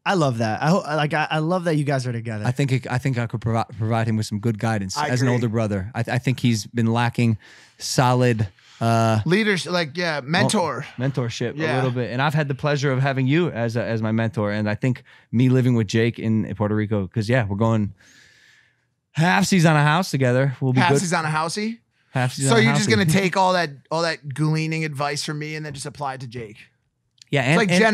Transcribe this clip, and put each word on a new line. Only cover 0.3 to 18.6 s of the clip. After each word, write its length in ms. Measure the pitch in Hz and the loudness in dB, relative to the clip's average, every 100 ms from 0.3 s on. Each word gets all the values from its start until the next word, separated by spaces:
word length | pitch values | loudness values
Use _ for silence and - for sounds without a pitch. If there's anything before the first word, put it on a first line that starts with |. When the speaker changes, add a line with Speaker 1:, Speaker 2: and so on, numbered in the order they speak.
| 113 | 2
Speaker 1:
that. 240 | 113 110 | -2 0
I 60 | 147 | 2
ho-, 100 | 185 | 2
I, 120 | 143 156 | 0 -2
like, 180 | 147 | 0
I, 140 | 156 151 | 0 -2
I 80 | 156 | -2
love 280 | 156 185 175 | 0 -2 0
that 100 | 156 | -2
you 80 | |
guys 240 | 143 139 123 | 0 -2 -2
are 40 | |
together. 340 | 117 113 107 113 | -6 -6 -4 -4
Speaker 2:
I 40 | |
think 200 | 127 139 | -2 0
it, 160 | 127 98 | -2 -2
I 80 | 123 | -4
think 220 | 139 123 | -2 -2
I 80 | 117 | -4
could 140 | 110 | -4
provi-, 300 | 113 113 - - | -2 -2 -2 -4
provide 300 | 110 113 110 | -2 0 0
him 100 | 110 | -2
with 80 | 107 | -2
some 140 | 104 | -4
good 180 | 117 104 | -2 -2
guidance 400 | 113 110 95 - | -2 -2 -4 -4
Speaker 3:
I 120 | 151 | -2
Speaker 2:
as 120 | 123 | 0
an 60 | 127 | 2
Speaker 3:
agree. 80 | 120 | 0
Speaker 2:
older 140 | 120 | 0
brother. 420 | 113 110 101 95 | 0 -2 -2 -4
I, 60 | 117 | -6
I 180 | 113 123 | -4 -2
think 220 | - 123 | -2 0
he's 260 | 120 110 - | 2 0 -2
been 220 | 120 113 | -2 0
lacking 500 | 117 117 - 117 110 - - - - | 2 0 2 2 0 -4 -20 -20 -14
solid, 680 | - - 127 127 123 113 104 _ - - | -6 2 4 4 4 2 -2 _ -20 -4
uh, 380 | 117 113 113 110 127 | 2 4 4 2 2
Speaker 3:
Leaders-, 420 | 190 214 185 151 | 2 2 0 0
like, 280 | 175 160 170 | -2 -2 -4
yeah, 260 | 175 147 | -4 -4
Speaker 2:
mo-, 80 | 127 | -2
Speaker 3:
mentor. 560 | 175 - 214 165 123 143 - | 0 2 2 -2 -4 -10 -4
Speaker 2:
mentorship 560 | 131 135 120 - 120 | -4 -2 -4 -4 -6
a 40 | 143 | -4
Speaker 3:
Yeah. 180 | 156 135 | -2 0
Speaker 2:
little 160 | 131 | 0
bit. 180 | 123 113 | -2 -4
And 140 | 120 | -2
I've 100 | 147 | 0
had 140 | 156 143 | 0 -2
the 80 | 131 | -2
pleasure 360 | 151 147 139 | -2 0 0
of 80 | 131 | 0
having 240 | 139 131 131 | 0 0 2
you 240 | 151 170 | 2 0
as 240 | 110 117 113 | -2 -4 -4
a, 80 | |
as 180 | 98 113 | -2 -2
my 100 | 110 | -2
mentor. 400 | 110 113 117 104 | 0 -2 -2 -2
And 160 | 104 104 | -2 -2
I 60 | |
think 300 | 104 131 123 - - - | -2 -2 -4 -8 -20 -4
me 180 | 113 127 | 2 4
living 260 | 127 123 117 | 4 4 2
with 100 | 98 | 2
Jake 320 | 117 117 - | 2 0 0
in 340 | 110 110 95 - | -2 0 -2 -2
Puerto 180 | 107 | -2
Rico, 320 | 107 104 107 92 | 0 -2 -2 -4
'cause, 240 | - 107 | -4 0
yeah, 160 | 131 101 | 0 0
we're 100 | 101 | 0
going 380 | 113 113 101 - _ - - _ _ _ | 2 2 -2 -6 _ -20 -20 _ _ _